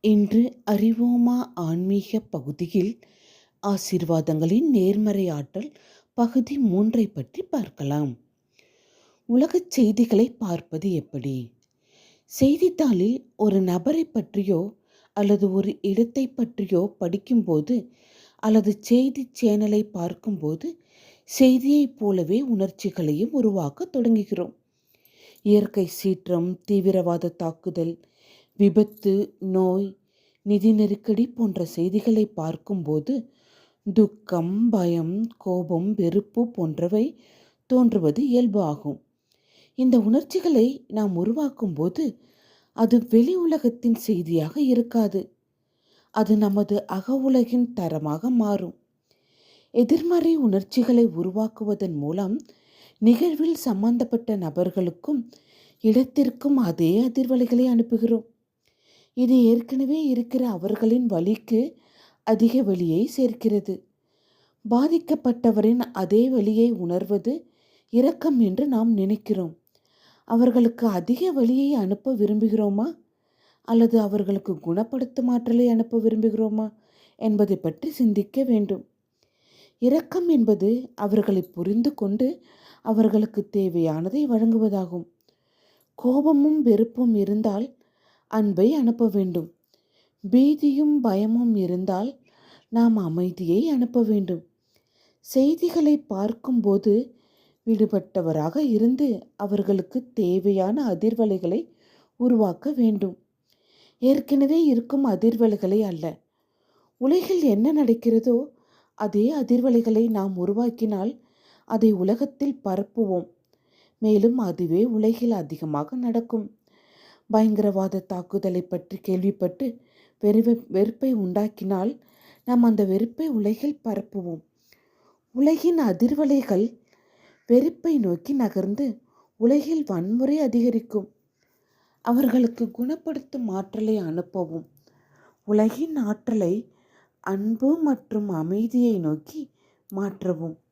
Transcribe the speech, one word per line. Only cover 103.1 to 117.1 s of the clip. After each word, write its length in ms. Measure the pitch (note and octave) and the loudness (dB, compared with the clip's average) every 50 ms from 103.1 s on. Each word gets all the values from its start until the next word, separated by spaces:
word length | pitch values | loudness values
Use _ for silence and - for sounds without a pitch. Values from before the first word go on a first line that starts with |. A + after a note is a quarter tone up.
| F3 _ _ _ _ _ _ _ _ _ _ _ _ _ _ _ _ _ | -6 _ _ _ _ _ _ _ _ _ _ _ _ _ _ _ _ _
ஏற்கனவே 680 | - B3+ C4+ D4+ - - C#4+ C#4 C#4 C4+ D4+ E4 E4 | 2 2 2 2 0 0 0 2 2 2 2 2 4
இருக்கும் 420 | D4+ B3+ A#3 A#3 - C#4 C#4 C#4 | 4 2 0 0 -2 -2 0 0
அதிர்வலைகளை 760 | B3+ G3 F#3 A3 A3+ A#3 A3 A#3+ A3 G#3 G3+ - F#3 G3 G#3+ | 0 0 2 2 0 2 4 2 2 2 0 -2 0 0 0
அல்ல. 380 | A3 G3 F3 D#3+ D#3+ E3 - - _ _ _ _ _ _ _ _ _ _ _ _ _ _ _ | 0 -2 -4 -6 -8 -10 -10 -12 _ _ _ _ _ _ _ _ _ _ _ _ _ _ _
உலகில் 460 | _ B3 C4+ D4+ F#4 - - F#4+ F4+ D#4 | _ 0 2 2 2 0 0 -2 2 2
என்ன 420 | C4+ G#3 G3+ A3+ C#4+ D#4+ D4+ D4 | 2 2 2 2 2 2 2 2
நடக்கிறதோ 600 | A3+ A3+ A#3 - A#3 A3+ A3+ A3+ B3+ A#3+ A#3 C#4 D4 _ _ _ _ _ _ _ _ _ | 2 2 2 2 2 2 2 2 2 0 0 0 -4 _ _ _ _ _ _ _ _ _
அதே 480 | - G#3 G#3 - G3+ G#3+ B3 D#4+ D4 C4 | -8 -8 -4 0 0 0 2 0 -2 0
அதிர்வலைகளை 640 | - B3 A#3+ B3 C4 A#3+ A#3 A3+ A#3 A3 G#3+ A3+ A#3 | 0 0 2 2 2 2 2 2 2 0 0 0 0
நாம் 380 | A3 G#3 F#3+ G3 F#3+ F3+ F3 | 0 -2 -4 -4 -4 -4 -4
உருவாக்கினால் 800 | F#3 G3+ G#3+ A#3+ A#3+ A#3 A#3+ A#3 G#3+ G#3+ F#3+ F#3+ A3+ C#4+ - _ _ _ _ _ _ _ _ _ | -4 -2 -2 -2 -4 -4 -4 -4 -4 -4 -4 -4 -6 -8 -10 _ _ _ _ _ _ _ _ _
அதை 280 | _ - A3 A3+ A3+ G#3+ | _ -2 2 4 4 4
உலகத்தில் 680 | F3+ F#3 F#3+ G#3+ A#3 C#4+ C#4 - _ C#4 C#4+ C#4 - _ | 4 0 -2 0 -2 -4 -8 -6 _ -6 -6 -6 -6 _
பரப்புவோம். 640 | G3+ F#3 F#3+ G3+ - _ A#3 A3+ G3 F#3 F3+ E3+ - _ _ _ _ _ _ _ _ _ _ _ _ _ _ | -6 -4 -4 -6 -6 _ -4 -2 -2 -2 -4 -4 -8 _ _ _ _ _ _ _ _ _ _ _ _ _ _
மேலும் 400 | - G#3+ G#3+ G#3 G3 A#3 A#3+ B3+ | 0 2 2 4 4 2 2 2
அதுவே 460 | A3+ F#3 E3+ - F3+ E3 E3 F3+ A3 | -4 -4 -4 -4 -4 -2 0 0 0
உலகில் 460 | B3+ A3+ G#3+ G#3+ A3 A3+ A3+ A#3+ A#3 | 0 0 0 0 0 0 0 -2 -2
அதிகமாக 640 | A3+ G3 E3 D3 D#3+ D#3 - D#3 D3 C#3+ D3+ D3+ - | -2 -2 -4 -8 -10 -10 -8 -6 -4 -4 -6 -6 -8
நடக்கும். 600 | B3+ B3 A#3+ A3+ A#3 A#3 A#3 - A3+ G#3 - - _ _ _ _ _ _ _ _ _ _ _ | -6 -6 -2 -2 -4 -4 -4 -6 -6 -6 -8 -16 _ _ _ _ _ _ _ _ _ _ _